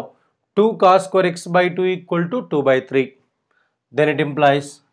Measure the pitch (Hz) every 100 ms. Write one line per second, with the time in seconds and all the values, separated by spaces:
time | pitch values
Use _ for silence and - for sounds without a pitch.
0 | 117 _ _ _ _ - 220 180 190 190
1 | 185 190 180 170 175 175 180 175 185 180
2 | 180 170 170 247 175 151 135 131 131 135
3 | 123 _ _ _ _ _ _ _ _ 120
4 | 151 143 151 143 143 143 143 - _